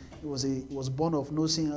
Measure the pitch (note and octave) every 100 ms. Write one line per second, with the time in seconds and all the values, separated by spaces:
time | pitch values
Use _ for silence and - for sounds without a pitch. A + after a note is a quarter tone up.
0 | - - D#3 C3+ C3+ C3 C3 C#3 C3 C3
1 | E3 D#3 C3+ D#3 D#3 D#3 D#3